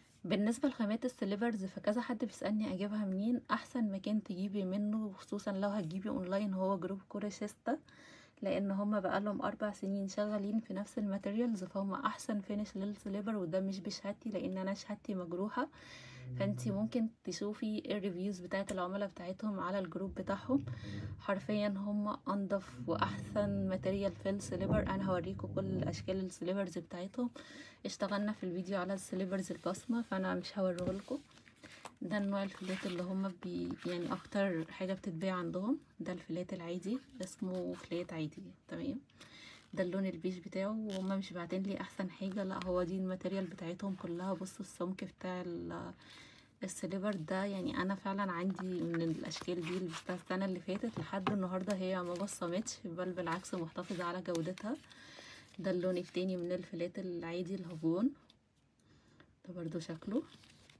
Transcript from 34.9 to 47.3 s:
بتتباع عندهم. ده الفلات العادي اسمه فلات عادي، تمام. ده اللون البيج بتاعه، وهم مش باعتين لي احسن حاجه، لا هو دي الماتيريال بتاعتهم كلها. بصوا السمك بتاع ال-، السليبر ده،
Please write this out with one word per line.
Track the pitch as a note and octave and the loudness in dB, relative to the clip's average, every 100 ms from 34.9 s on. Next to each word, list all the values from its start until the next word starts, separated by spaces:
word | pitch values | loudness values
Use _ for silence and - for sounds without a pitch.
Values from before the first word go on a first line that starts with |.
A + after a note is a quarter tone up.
بتتباع | F#3+ G3+ D#3+ F#3+ | -2 -2 -2 0
عندهم. | F3+ E3+ F3+ G#3 D#4+ - - | 0 0 0 2 0 -2 -8
ده | F3 | -4
الفلات | F3+ - E3 F3+ | -4 -4 -4 -2
العادي | F3+ E3+ F3+ F#3+ C4 - B3+ | -4 -2 -2 0 -2 -4 -8
اسمه | F#3 - F#3 F3+ F3+ | -8 -4 -2 0 -2
فلات | F3 - E3+ F3 | -4 -4 -4 -2
عادي، | D#3+ D#3 - F3+ - - | -2 -4 -4 -14 -16 -10
تمام. | E3 - C4 - - - - - - - | -4 -2 -4 -8 -18 -20 -18 -18 -20 -4
ده | G3 | 0
اللون | F3+ F#3+ F#3+ | 2 2 0
البيج | E3+ F#3 F3+ | 0 -2 -2
بتاعه، | F#3+ F#3 G3 | -4 -2 0
وهم | A3 G#3+ F#3+ F#3+ G3 | 0 -2 0 0 0
مش | F#3+ | 0
باعتين | F3 E3+ F#3 | -6 -2 0
لي | G3 F#3+ | 0 -2
احسن | F3+ - F#3 | -4 -4 -4
حاجه، | - G3 G3+ | -2 -2 0
لا | F#3+ F#3 | -2 -2
هو | F#3 F3+ | 2 4
دي | E3+ F#3+ | 4 2
الماتيريال | F#3 F#3 F3+ G3 F3+ | 2 0 2 2 0
بتاعتهم | - E3+ F3+ G3 | -2 -4 0 0
كلها. | F#3 F3 E3+ F#3+ | 0 -2 0 0
بصوا | F#3 F#3+ - | 0 -2 -6
السمك | F#3+ - F3+ F#3+ | -8 -2 0 0
بتاع | F#3+ - F#3 F3+ | -6 -4 -4 -2
ال-، | F3 E3+ E3+ E3+ F3 - - - - - - - | -2 -4 -4 -4 -6 -10 -16 -18 -20 -20 -20 -8
السليبر | F#3+ - F3 F#3+ G3+ | -6 -2 -2 2 2
ده، | G3 D#3 | 0 0